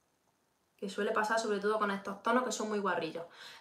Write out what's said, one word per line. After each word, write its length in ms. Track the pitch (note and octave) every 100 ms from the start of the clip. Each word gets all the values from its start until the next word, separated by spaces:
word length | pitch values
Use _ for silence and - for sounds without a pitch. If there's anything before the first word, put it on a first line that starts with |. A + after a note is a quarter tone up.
| _ _ _ _ _ _ _ _
Que 80 | G3+
suele 220 | - G#3
pasar 280 | G#3+ G#3+ A3+
sobre 200 | A3+ G3+
todo 180 | G3+ G#3+
con 140 | G3+
estos 320 | G3 G3+ G3
tonos 200 | - A#3+
que 80 | B3
son 160 | - G#3+
muy 120 | G#3
guarrillos. 440 | G3 E3+ D#3+ E3 E3 - - -